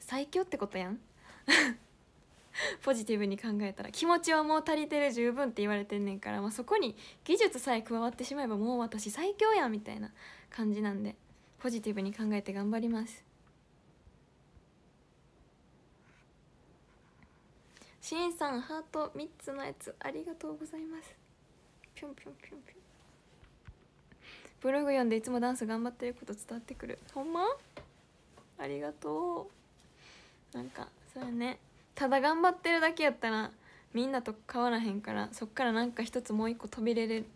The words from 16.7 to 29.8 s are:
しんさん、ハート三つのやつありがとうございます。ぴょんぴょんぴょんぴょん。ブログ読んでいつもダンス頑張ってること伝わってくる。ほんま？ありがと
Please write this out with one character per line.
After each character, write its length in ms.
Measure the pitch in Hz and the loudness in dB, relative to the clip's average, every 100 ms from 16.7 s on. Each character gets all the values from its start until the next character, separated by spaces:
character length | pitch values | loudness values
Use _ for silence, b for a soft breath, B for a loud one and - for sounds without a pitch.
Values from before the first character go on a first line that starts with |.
| - - - - - - - - - B B B B | -20 -20 -20 -20 -20 -20 -20 -20 -20 B B B B
し 180 | - 320 | -6 -2
ん 140 | 349 | 0
さ 200 | 339 294 | 0 -2
ん、 80 | 240 | -2
ハ 200 | 254 311 | -4 -8
ー 20 | 311 | -6
ト 220 | 311 302 | -4 -4
三 160 | - 302 - | -4 -10 -10
つ 140 | - | -10
の 120 | 277 | -8
や 80 | 269 | -8
つ 200 | - - - | -10 -12 -10
あ 100 | 262 | -8
り 140 | 311 | -6
が 100 | 339 | -8
と 160 | 330 311 | -8 -8
う 60 | 302 | -8
ご 100 | 311 | -10
ざ 100 | 320 | -10
い 60 | |
ま 160 | 320 320 | -10 -10
す。 140 | - - _ _ _ _ - _ - | -14 -20 _ _ _ _ -20 _ -20
ぴ 100 | - 285 | -16 -14
ょ 20 | |
ん 60 | - | -14
ぴ 100 | - | -18
ょ 40 | |
ん 40 | 285 | -20
ぴ 100 | - | -20
ょ 40 | 294 | -20
ん 60 | |
ぴ 100 | - | -20
ょ 40 | 381 | -20
ん。 20 | - - - - _ - - - - - - _ _ - B B B - | -20 -20 -20 -20 _ -20 -20 -20 -20 -20 -20 _ _ -20 B B B -2
ブ 100 | 262 | 2
ロ 80 | 277 | 2
グ 60 | 294 | 4
読 180 | 269 | 4
ん 40 | 240 | 4
で 80 | 226 | 2
い 60 | |
つ 80 | 220 | 0
も 80 | 247 | 0
ダ 120 | 240 | 0
ン 60 | 254 | 0
ス 100 | 220 | -2
頑 180 | 226 | -2
張 60 | 233 | -4
っ 20 | |
て 140 | 240 247 | -4 -6
る 80 | |
こ 120 | 247 - | -8 -10
と 80 | |
伝 100 | 208 - | -12 -10
わ 60 | 233 | -10
っ 40 | |
て 140 | 233 | -10
く 140 | 262 - | -12 -10
る。 100 | - - | -12 -10
ほ 80 | 277 | -8
ん 100 | 294 | -4
ま？ 140 | 339 392 554 - - - - _ _ - - - - | 0 0 0 -6 -20 -20 -20 _ _ -20 -20 -20 -8
あ 80 | 277 | -6
り 140 | 143 | -4
が 120 | 294 | -6
と 540 | 294 302 311 349 339 392 - - - | -6 -4 -2 -2 -4 -8 -14 -20 -20